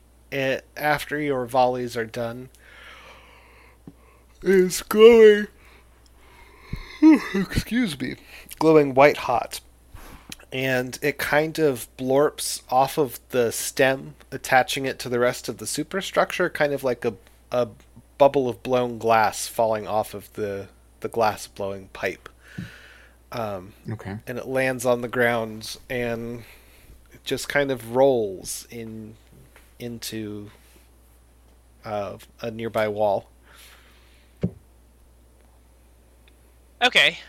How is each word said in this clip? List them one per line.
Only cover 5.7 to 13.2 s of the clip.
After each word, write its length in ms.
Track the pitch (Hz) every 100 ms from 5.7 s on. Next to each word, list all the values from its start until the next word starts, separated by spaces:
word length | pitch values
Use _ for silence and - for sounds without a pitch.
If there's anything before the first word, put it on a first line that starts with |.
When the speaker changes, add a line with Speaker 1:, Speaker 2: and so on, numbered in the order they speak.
| - _ _ _ - - - - - - - - -
Speaker 1:
<sighs> 60 | 311 277 -
Excuse 680 | 196 190 - - 233 226 131
me. 160 | 131 135 - - - -
Glowing 340 | 160 156 143
white 240 | 127 143 -
hot. 440 | - 117 - - - _ _ - - - - - -
And 460 | 131 131 127 127 120
it 160 | 147 -
kind 420 | - 147 160 156
of 300 | 156 120 - -
blorps 640 | 131 135 147 - - - -
off 280 | 127 135 -
of 220 | 135 -